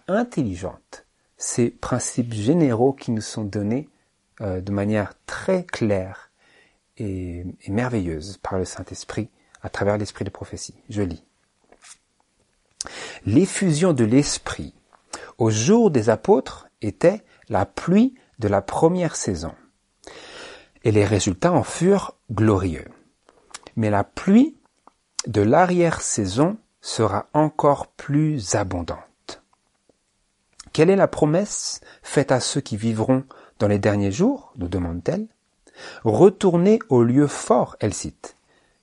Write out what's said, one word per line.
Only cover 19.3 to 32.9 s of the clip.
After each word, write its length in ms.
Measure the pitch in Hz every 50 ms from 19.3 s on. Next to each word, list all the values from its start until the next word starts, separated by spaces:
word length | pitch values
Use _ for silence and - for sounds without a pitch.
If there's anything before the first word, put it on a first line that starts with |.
| 95 80 80 80 - - _ _ _ _ _ _ _ _ _ - - - - - - - - - - - - _ _ _ -
et 80 | 113
les 160 | 104 104 104
résultats 460 | 101 107 95 - 104 90 - - 175 180
en 100 | 143 104
furent 520 | - - - 165 185 202 190 - - - _ _ -
glorieux. 560 | 113 110 110 107 104 92 92 92 78 67 - - - _ _ _ _ _ _ _ _ _ _ _ - - - - -
Mais 120 | 120 110 107
la 160 | 104 98 -
pluie 540 | - _ - - 190 196 233 269 320 - - _ _ _ _ _ - _ _ _ _ _ - -
de 140 | - 104 107
l'arrière-saison 1200 | 101 107 131 160 185 175 180 175 170 165 - - - - - - 104 95 92 117 151 175 214 - - _ _ _ -
sera 480 | - - - 113 101 98 104 - - -
encore 540 | 151 156 151 - - - 143 143 - -
plus 680 | - _ - - - 139 147 156 156 151 131 101 - -
abondante. 880 | 107 104 95 95 85 82 - - - - _ _ _ _ - - - _ _ _ _ _ _ _ _ _ _ _ _ _ _ _ _ _ _ _ _ _ _ _ _ - - -
Quelle 160 | - 156 175
est 60 | 196
la 120 | 196 165 -
promesse 720 | - - 165 151 156 180 208 - - - - - - - - - - _ _
faite 300 | - - 147 135 - 139
à 80 | 123
ceux 200 | - - - 147
qui 160 | - - 117
vivront 480 | 101 107 117